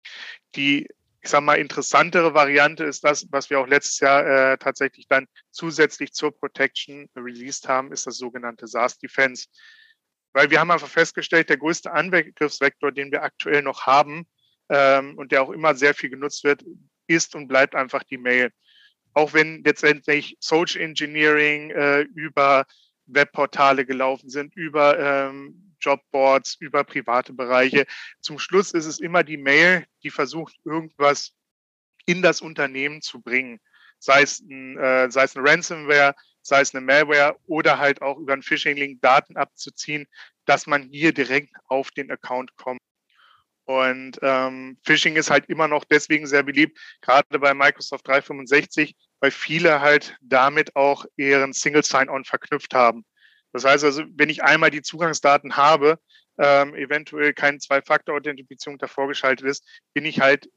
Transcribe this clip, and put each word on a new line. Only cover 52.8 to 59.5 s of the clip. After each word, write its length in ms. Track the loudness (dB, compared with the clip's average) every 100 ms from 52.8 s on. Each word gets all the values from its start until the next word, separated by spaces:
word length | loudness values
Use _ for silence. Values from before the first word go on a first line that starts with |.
| 2 2 -12 _ _ _ _
Das 100 | -2
heißt 200 | 2 4
also, 200 | 2 -2 -6 -2
wenn 140 | -2
ich 140 | 0
einmal 280 | 2 4 2
die 100 | 0
Zugangsdaten 760 | -10 -6 -4 0 2 2 0 2
habe, 440 | 4 4 2 0 _ _ _ -2
ähm, 340 | 2 2 2
eventuell 600 | -4 -6 -6 -6 -4 -2
keine 260 | 0 -2 -2
Zwei-Faktor-Authentifizierung 1200 | -4 -4 0 -2 -2 -8 -8 -12 -16 -18 -16 -12
davor 280 | -10 -6 -6
geschaltet 380 | -2 -2 -2
ist, 180 | -4